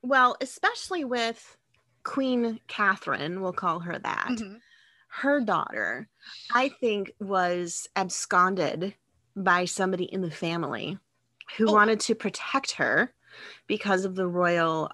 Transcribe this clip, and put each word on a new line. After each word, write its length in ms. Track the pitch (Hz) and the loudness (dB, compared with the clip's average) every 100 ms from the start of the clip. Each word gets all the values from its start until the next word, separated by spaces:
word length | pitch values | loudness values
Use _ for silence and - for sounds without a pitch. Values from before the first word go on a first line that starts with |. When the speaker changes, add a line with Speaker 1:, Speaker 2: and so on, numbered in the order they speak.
Speaker 1:
well, 360 | 247 269 254 - | 4 6 6 4
especially 640 | 262 - 392 466 - 370 | -6 0 -2 -2 -6 -4
with 520 | 269 240 226 233 - _ _ _ _ _ | -2 0 -2 -4 -14 _ _ _ _ _
Queen 560 | - - 262 247 233 226 - | -6 -2 2 2 0 -2 -10
Catherine, 720 | - 202 196 - 131 147 185 | 0 2 2 -2 -4 -2 -4
we'll 120 | 190 | -4
call 280 | 180 185 165 | -2 -2 -2
her 180 | 170 170 | -6 -6
that, 300 | - - - | -4 -4 -4
Speaker 2:
Mm-hmm. 240 | 240 208 214 _ _ _ _ _ | -4 -6 -14 _ _ _ _ _
Speaker 1:
her 320 | - 269 285 | -4 0 2
daughter, 680 | 214 170 - - 95 117 214 _ - - - | 2 0 0 -4 -4 -4 -10 _ -20 -20 -2
I 140 | 240 269 | 0 0
think, 420 | - 240 208 196 - | 0 -2 0 -4 -8
was 720 | 196 190 180 180 175 - - - | -2 0 2 0 -4 -8 -6 -4
absconded 1000 | 190 - - 180 180 190 151 - 185 - _ _ _ | -4 -4 0 4 4 4 0 -2 -6 -8 _ _ _
by 300 | - 185 175 | -2 2 2
somebody 400 | 180 - 190 185 | 2 0 -2 0
in 160 | 180 190 | -4 -4
the 100 | 180 | -6
family 680 | 151 170 170 160 117 - 196 _ _ _ _ - - | -4 -4 -2 -4 -6 -8 -10 _ _ _ _ -16 0
who 120 | 220 | 4
Speaker 2:
Oh. 40 | |
Speaker 1:
wanted 260 | 208 208 220 | 6 6 4
to 160 | - | 2
protect 560 | 220 202 - - 269 - | 0 -2 -6 -2 -2 -2
her 400 | - 123 135 247 _ _ - - - _ | -2 2 2 2 _ _ -20 -20 -20 _
because 380 | 208 208 185 | -4 0 0
of 100 | 190 | 0
the 140 | 185 180 | -2 -2
royal, 600 | 175 175 170 165 160 156 | 2 2 4 2 0 -2